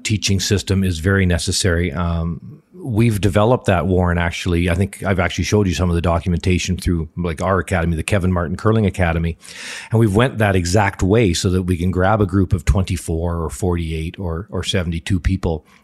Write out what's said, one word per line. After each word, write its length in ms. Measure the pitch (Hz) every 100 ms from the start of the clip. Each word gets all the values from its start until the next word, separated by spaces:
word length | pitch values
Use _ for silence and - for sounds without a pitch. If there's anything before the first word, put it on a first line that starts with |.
teaching 380 | - 104 - 95
system 440 | - 101 - 95
is 140 | 95 80
very 260 | 92 98
necessary. 680 | 92 82 - 90 98 85 87
Um, 680 | 71 85 82 85 82 58 - _ 180
we've 360 | 151 107 117 101
developed 460 | 98 104 110 123 -
that, 200 | 90 87
Warren, 320 | 90 87 85
actually. 500 | 85 - 92 85 87
I 60 |
think 300 | 85 98 -
I've 160 | 95 92
actually 240 | 87 -
showed 240 | 82 107 95
you 60 |
some 140 | 82 90
of 60 |
the 80 | 85
documentation 720 | 85 85 95 85 92 90 - 87
through, 320 | - 85 78 -
like, 240 | 87 78
our 200 | 90 95
academy, 340 | - 90 85
the 80 | 80
Kevin 300 | - 104 90
Martin 240 | 87 85 92
Curling 300 | 110 113 98
Academy. 520 | - 87 82 82 82 - - - - -
And 80 | 113
we've 160 | 113 98
went 220 | 131 113
that 180 | 104 95
exact 440 | 85 104 98 -
way 320 | 95 113 104
so 160 | 85 98
that 120 | 92
we 140 | 90 85
can 160 | 92
grab 280 | 90 92 107
a 60 | 98
group 260 | 98 92
of 120 | 92
twenty-four 760 | - 101 90 87 - 82 85 85
or 100 | 80
forty-eight 680 | - 92 87 80 80 82 92
or, 300 | 92 82 -
or 140 | 90
seventy-two 560 | - 98 85 82 - 92
people, 440 | - 95 90 78 _ _